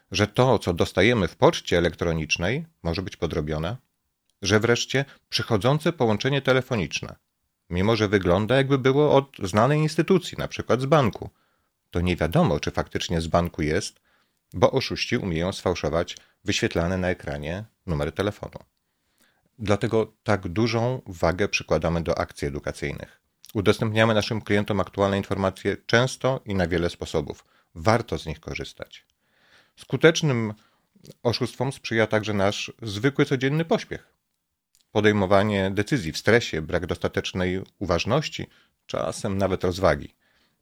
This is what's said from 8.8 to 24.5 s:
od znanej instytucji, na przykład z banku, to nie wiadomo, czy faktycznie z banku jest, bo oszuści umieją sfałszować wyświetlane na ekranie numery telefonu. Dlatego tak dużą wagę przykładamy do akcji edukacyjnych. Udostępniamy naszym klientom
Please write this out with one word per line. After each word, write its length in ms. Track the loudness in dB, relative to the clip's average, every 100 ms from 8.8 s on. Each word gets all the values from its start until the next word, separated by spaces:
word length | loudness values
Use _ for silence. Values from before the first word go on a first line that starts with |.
| 2 2 4
od 220 | 4 2 -6
znanej 380 | -2 2 4 4
instytucji, 580 | 0 0 2 2 0 -6
na 100 | -8
przykład 320 | -8 0 0
z 60 | 4
banku, 440 | 4 4 0 -10 -14 _ _ _ _ _
to 100 | -2
nie 160 | 0 0
wiadomo, 440 | 2 2 2 2
czy 100 | -2
faktycznie 500 | -4 -4 -6 -4 -2
z 60 | 2
banku 360 | 2 0 -2
jest, 380 | -2 -2 -4 -12 _ _ _ _ _
bo 160 | 0 2
oszuści 460 | 2 -4 -6 -4 -4
umieją 360 | -2 -2 -4
sfałszować 640 | -2 -2 -2 -2 -2 -4 -8 _ _
wyświetlane 540 | -4 -2 0 0 0 0
na 100 | -2
ekranie 560 | -4 -6 -8 -8 -8 -10 _ -6
numery 260 | -4 -4
telefonu. 460 | -2 -4 -6 -12 -16 -20 _ _ _ _ _ _ _ _ _
Dlatego 540 | -2 0 0 0 -2 _
tak 260 | -2 -2 0
dużą 540 | -2 0 0 -2 -4 -10
wagę 420 | -2 0 0 -2
przykładamy 540 | -4 -2 0 0 -2
do 160 | -2 -4
akcji 300 | -4 -6 -8
edukacyjnych. 720 | -6 -8 -8 -8 -8 -14 _ _ _ -8
Udostępniamy 600 | -2 0 2 0 2 4
naszym 260 | 4 0 -4
klientom 400 | 0